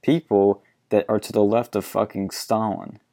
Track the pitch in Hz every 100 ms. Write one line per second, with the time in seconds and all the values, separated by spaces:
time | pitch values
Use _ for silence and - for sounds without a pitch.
0 | - 165 - 104 98 98 _ _ _ 107
1 | - 107 - 107 101 113 120 104 - -
2 | 104 98 98 - - 110 110 98 - -
3 | _